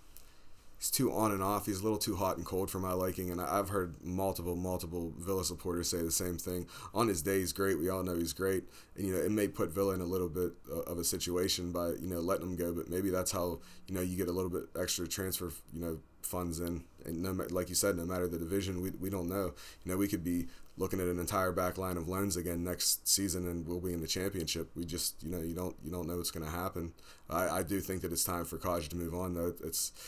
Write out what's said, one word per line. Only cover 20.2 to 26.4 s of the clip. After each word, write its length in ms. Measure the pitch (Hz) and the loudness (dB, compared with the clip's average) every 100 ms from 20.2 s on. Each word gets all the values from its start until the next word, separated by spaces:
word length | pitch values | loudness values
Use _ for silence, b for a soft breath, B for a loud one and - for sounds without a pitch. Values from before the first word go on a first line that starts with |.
be 220 | 85 87 85 b b - | 2 2 0 b b -4
looking 220 | 92 95 | -2 2
at 60 | 90 | 2
an 120 | 87 | 2
entire 340 | 85 98 92 | 0 2 2
back 240 | 90 92 90 | 2 2 0
line 200 | 92 90 | 0 0
of 120 | 80 | 0
loans 280 | 92 101 90 | 2 2 0
again 260 | 87 85 | 0 0
next 420 | 87 87 - - - | 0 2 2 2 4
season, 400 | - 98 87 90 | 4 4 0 -2
and 200 | 87 80 | -2 -2
we'll 140 | 87 | -2
be 120 | 90 | -2
in 80 | 85 | -2
the 60 | 80 | 0
championship. 640 | 95 95 92 80 82 80 78 | 0 0 0 -2 -2 -4 -6
We 80 | |
just, 360 | 85 85 - - | -4 -2 -2 -2
you 80 | 78 | -4
know, 100 | 90 | -2
you 120 | 82 | -2
don't, 220 | 85 90 - | -2 -4 -4
you 80 | 73 | -6
don't 160 | 90 80 | -4 -2
know 100 | 87 | -2
what's 140 | 82 | -2
gonna 180 | 85 | -4